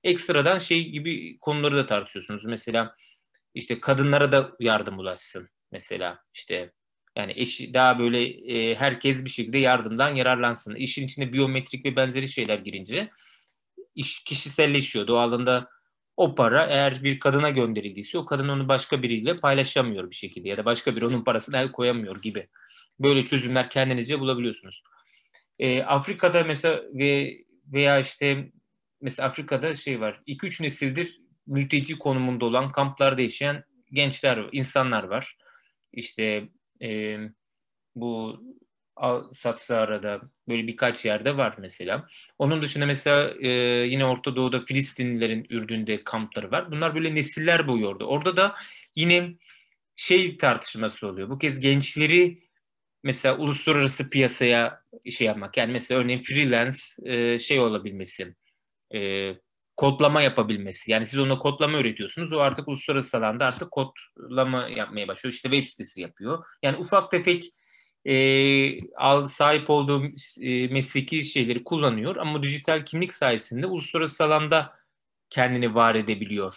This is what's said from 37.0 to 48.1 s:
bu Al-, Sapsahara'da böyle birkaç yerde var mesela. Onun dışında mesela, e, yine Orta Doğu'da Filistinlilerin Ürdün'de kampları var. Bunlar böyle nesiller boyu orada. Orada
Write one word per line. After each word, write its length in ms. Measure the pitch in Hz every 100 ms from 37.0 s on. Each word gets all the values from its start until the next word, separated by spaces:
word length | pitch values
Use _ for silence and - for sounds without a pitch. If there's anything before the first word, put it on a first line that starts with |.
| 107 107 107 _ _ _ _ _ _
bu 480 | 120 120 113 110 113 254 - _ _ _
Al-, 380 | - 123 123 -
Sapsahara'da 880 | - 120 113 - 117 107 104 104 101 127 _ -
böyle 200 | 117 113
birkaç 380 | 117 123 120
yerde 320 | 113 107 120 139
var 180 | 113 -
mesela. 500 | 95 - 90 117 - - - -
Onun 240 | 143 160
dışında 240 | 147 147
mesela, 480 | 143 139 147 143 147 -
e, 100 | 131 123 123 120 123
yine 180 | 135
Orta 300 | 131 127 143
Doğu'da 260 | 127 127 127
Filistinlilerin 840 | 120 135 139 - 123 117 113 113 117
Ürdün'de 540 | 117 110 113 107 107
kampları 480 | - 113 110 - 98
var. 200 | 143 180
Bunlar 240 | 151 160
böyle 200 | 156 160
nesiller 520 | 151 143 - 160 170 147
boyu 200 | 117 104
orada. 180 | 98
Orada 320 | -